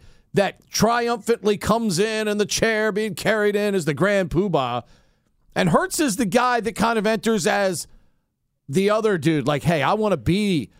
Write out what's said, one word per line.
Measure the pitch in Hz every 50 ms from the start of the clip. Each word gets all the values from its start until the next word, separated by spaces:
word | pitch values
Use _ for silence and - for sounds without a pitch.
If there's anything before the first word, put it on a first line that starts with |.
| - - - _ _ _
that | - 165 196 175 - _ _ _
triumphantly | - - - 220 233 240 233 233 240 240 - - 233 - 190 208 208 -
comes | - - 208 233 233 214 170 160
in | 208 226 220 220 214 208
and | 208 208
the | 202
chair | - - - 208 226 226 214 214 220
being | 196 208 220 220 160
carried | - - - 220 214 208 208 202
in | 208 208 208 196
as | 190 151
the | 151 147
grand | 120 165 202 202 196 190 156
poobah. | - 156 202 208 160 147 131 123 120 120 - - - _ _ _ _ _ _ _ _ _ _ _ -
And | - 185 170
Hurts | 156 269 359 370 - -
is | 320 277 185
the | 226 247
guy | 185 190 247 240 254 247 240
that | 202 226 175
kind | - 185 233 233 220
of | 190
enters | 220 226 202 - 220 226 208 151
as | 208 202 202 202 190 180 - - - - - _ _ _ _ _ _ _ _ _ _ _ _ _ -
the | 139 185 196 202
other | 208 220 214 220 202 165
dude, | 123 165 160 151 131
like, | 151 147 139
"Hey, | - 160 175 151
I | 131 147
wanna | 196 214 214 214 190
be | 147 104 151 170 202 214 202 185 147 107 - _